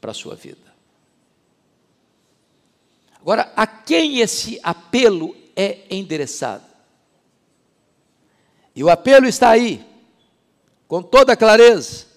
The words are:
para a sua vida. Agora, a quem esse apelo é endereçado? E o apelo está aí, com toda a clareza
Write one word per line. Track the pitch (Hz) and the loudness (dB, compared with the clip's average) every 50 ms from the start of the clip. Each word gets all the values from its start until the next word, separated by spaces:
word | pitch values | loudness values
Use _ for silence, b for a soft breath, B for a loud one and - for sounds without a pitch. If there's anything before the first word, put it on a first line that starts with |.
para | - 110 107 | -16 -16 -16
a | |
sua | - - - - | -16 -18 -18 -20
vida. | - - - - _ _ _ _ _ _ _ _ _ _ _ _ _ _ _ _ _ _ _ _ _ _ _ _ _ _ _ _ _ _ _ _ _ _ _ _ _ _ _ _ _ _ _ _ _ _ _ _ _ _ _ _ _ | -20 -20 -20 -20 _ _ _ _ _ _ _ _ _ _ _ _ _ _ _ _ _ _ _ _ _ _ _ _ _ _ _ _ _ _ _ _ _ _ _ _ _ _ _ _ _ _ _ _ _ _ _ _ _ _ _ _ _
Agora, | _ 170 202 220 - - - | _ -4 -4 -4 -4 -6 -4
a | - 220 | -4 -4
quem | - - - _ - 320 330 320 302 285 247 | -4 -6 -18 _ -4 -2 -2 -2 -2 -2 -4
esse | 233 196 - - - - - - - | -4 -4 -4 -8 -10 -12 -14 -10 -8
apelo | - 170 - - _ - 240 262 226 202 170 160 - - - _ _ _ | -10 -10 -10 -12 _ -2 2 2 2 0 0 -6 -10 -12 -16 _ _ _
é | - 190 196 180 - - _ | -6 -6 -6 -6 -10 -14 _
endereçado? | 180 190 196 160 156 156 143 131 - - 143 120 101 101 _ _ _ _ _ _ _ _ _ _ _ _ _ _ _ _ _ _ _ _ _ _ _ _ _ _ _ _ _ _ _ _ _ _ _ _ _ _ _ _ _ _ _ | -12 -12 -10 -8 -8 -8 -8 -10 -10 -10 -10 -10 -10 -12 _ _ _ _ _ _ _ _ _ _ _ _ _ _ _ _ _ _ _ _ _ _ _ _ _ _ _ _ _ _ _ _ _ _ _ _ _ _ _ _ _ _ _
E | - 135 | -4 0
o | 165 | 0
apelo | 170 165 - 254 277 269 262 | 0 0 2 4 6 6 6
está | 254 - - 254 233 | 4 0 0 2 4
aí, | 226 233 247 233 160 107 - - _ _ _ _ _ _ _ _ _ _ _ _ _ _ _ _ _ _ _ | 4 2 2 -2 -6 -10 -14 -20 _ _ _ _ _ _ _ _ _ _ _ _ _ _ _ _ _ _ _
com | _ - 175 185 | _ -10 -10 -8
toda | - - 262 277 269 240 | 0 2 2 4 4 2
a | |
clareza | - 226 220 214 214 233 240 233 175 131 - - - - _ _ | 2 4 4 6 8 8 6 6 4 -2 -10 -16 -18 -20 _ _